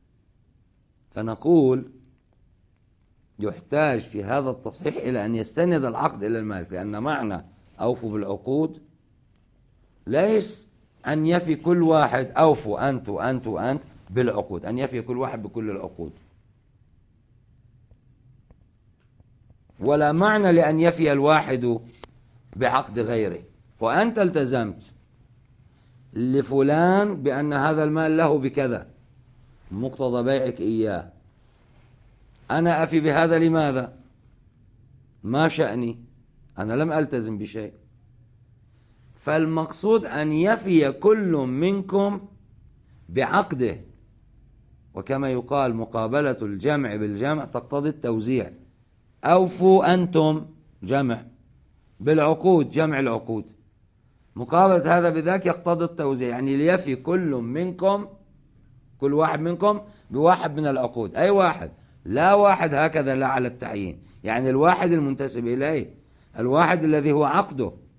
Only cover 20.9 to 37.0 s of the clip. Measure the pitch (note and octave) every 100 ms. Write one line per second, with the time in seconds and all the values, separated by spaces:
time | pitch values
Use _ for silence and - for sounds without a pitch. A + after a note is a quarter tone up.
20.9 | E3 D#3 C#3+ C#3+ D#3 C3+ C3 A#2+ A#2 -
21.9 | - - _ _ _ _ F#2+ B2 C3 -
22.9 | A2 A2 A#2 G2+ E2+ - _ _ _ A2+
23.9 | D3+ A3+ A3 F#3 D#3 C3 B2+ G#2+ F2 -
24.9 | - _ _ _ _ _ _ _ _ _
25.9 | _ - - B2 C#3 B2+ C3+ C#3 D3+ F3
26.9 | F#3+ G#3 F3 C3+ C3+ D3 C#3+ D3+ D#3 D3+
27.9 | D#3 D#3+ D#3 D#3+ D3 C3 C#3 C3 G#2 -
28.9 | - _ _ _ _ - _ - F#2+ B2+
29.9 | B2+ B2+ B2 A#2+ C3+ B2+ A#2+ G2+ A2+ G#2+
30.9 | F2+ F2+ - _ _ _ _ _ _ _
31.9 | _ _ _ _ _ - D#3 E3+ D#3 E3
32.9 | D#3+ D3+ D3 E3 E3 E3 D#3+ D3 C3 B2
33.9 | - - _ _ _ _ _ _ _ _
34.9 | - _ _ G#2 C3 D#3+ D#3 C3 A#2 A#2
35.9 | A#2 - - _ _ - - G#2+ A#2+ E3
36.9 | D#3